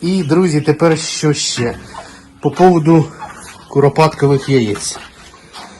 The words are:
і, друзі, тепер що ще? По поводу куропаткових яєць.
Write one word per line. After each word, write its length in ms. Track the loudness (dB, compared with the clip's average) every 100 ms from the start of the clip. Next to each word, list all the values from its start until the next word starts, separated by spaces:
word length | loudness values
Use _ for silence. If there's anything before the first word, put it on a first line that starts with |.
і, 220 | -2 -2
друзі, 380 | 0 2 2 0
тепер 380 | 0 2 2 0
що 340 | -4 -2 -2
ще? 440 | -2 -4 -4 -6 -8 -14 -18 -20 -20 -20 -6
По 100 | -4
поводу 540 | 4 4 4 4 4 2 -8 -18 -18 -20 -20 -4
куропаткових 800 | 2 2 4 0 2 0 0 2
яєць. 500 | 0 0 -4 -8 -12 -16 -20 -20 -20 -20 -20 -20